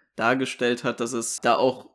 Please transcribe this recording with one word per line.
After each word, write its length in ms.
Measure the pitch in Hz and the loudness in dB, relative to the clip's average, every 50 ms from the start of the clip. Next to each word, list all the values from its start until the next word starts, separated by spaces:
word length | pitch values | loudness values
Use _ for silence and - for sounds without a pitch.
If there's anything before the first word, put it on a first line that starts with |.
| _ _ _ | _ _ _
dargestellt 680 | - 110 117 131 131 131 - - - 123 120 123 120 - | -2 2 2 2 2 0 -4 -4 -2 0 0 0 0 0
hat, 160 | 123 117 - | -4 -2 -2
dass 120 | 117 120 127 | -4 -4 -4
es 260 | 117 113 - - - - | -4 -4 -6 -8 -2 2
da 140 | 120 117 | 2 4
auch 340 | - 117 131 127 - - - _ | 4 4 2 0 -2 -8 -18 _